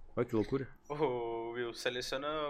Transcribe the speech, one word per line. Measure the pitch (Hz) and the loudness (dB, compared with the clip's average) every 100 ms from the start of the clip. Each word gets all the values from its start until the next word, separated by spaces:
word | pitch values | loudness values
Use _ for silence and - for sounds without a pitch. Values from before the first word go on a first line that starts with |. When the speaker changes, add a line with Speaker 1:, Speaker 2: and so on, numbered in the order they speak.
| - - | -4 -2
Speaker 1:
Olha | - | 2
que | 113 | 4
loucura. | 101 135 131 - - | 4 2 -2 -8 -8
Speaker 2:
Ô, | 147 151 123 117 117 117 | 0 2 2 0 -2 -2
Will, | 117 120 | -2 -2
seleciona | 113 127 123 123 135 143 156 147 | -2 -2 0 -2 -2 0 0 -2